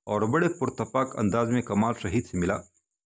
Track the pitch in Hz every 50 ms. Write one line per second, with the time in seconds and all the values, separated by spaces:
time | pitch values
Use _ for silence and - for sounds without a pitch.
0 | _ - 104 107 107 107 127 165 175 170 170 - 131 120 - - 110 - - 131
1 | 131 131 - - 107 101 90 117 117 113 120 123 113 - 101 101 110 117 117 -
2 | - 98 85 117 - - - 90 87 85 101 - - - _ _ _ _ _ _
3 | _ _